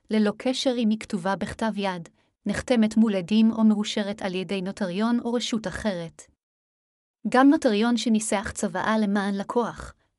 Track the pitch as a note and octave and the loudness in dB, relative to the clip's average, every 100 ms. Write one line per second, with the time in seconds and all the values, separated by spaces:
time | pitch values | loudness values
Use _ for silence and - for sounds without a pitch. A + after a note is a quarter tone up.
0 | - A3 G#3 G#3 B3+ C4 C#4 A#3+ G#3+ A3 | -2 2 2 0 -2 -2 0 0 0 0
1 | - G3+ F3+ F#3+ G3+ - A3+ G3+ G3 F3+ | -4 -6 -4 -4 -6 -4 -4 -2 -4 -6
2 | E3 _ _ _ G3+ G3+ - B3 G#3+ A3 | -10 _ _ _ -6 -4 0 2 4 4
3 | A3+ F#3+ E3+ G#3+ A3 A3+ A3 G#3 G#3 A3 | 4 2 2 4 4 4 4 4 0 -4
4 | G3+ G#3+ G3+ F3+ F#3 G3 F3+ F#3+ F#3+ F3+ | -4 -4 -6 -4 -4 -4 -6 -6 -4 -2
5 | A3+ A#3 A#3 A#3+ A3+ A3 F#3 - A3 F3+ | 0 0 0 -4 -2 -4 -4 -6 -4 -4
6 | E3 - - _ _ _ _ _ _ _ | -8 -14 -20 _ _ _ _ _ _ _
7 | _ _ G#3+ B3 C#4 D#4 B3+ G#3 A#3 A#3 | _ _ 0 4 6 6 4 2 2 0
8 | A#3+ A3 G#3+ G3+ - - G3+ F3 - A3 | 2 0 0 -4 -4 -6 -4 -2 -2 0
9 | G#3 G3+ G3 G3 G3+ A#3+ G#3 - - - | 0 0 -2 -4 -4 -2 -4 -6 -14 -18
10 | _ | _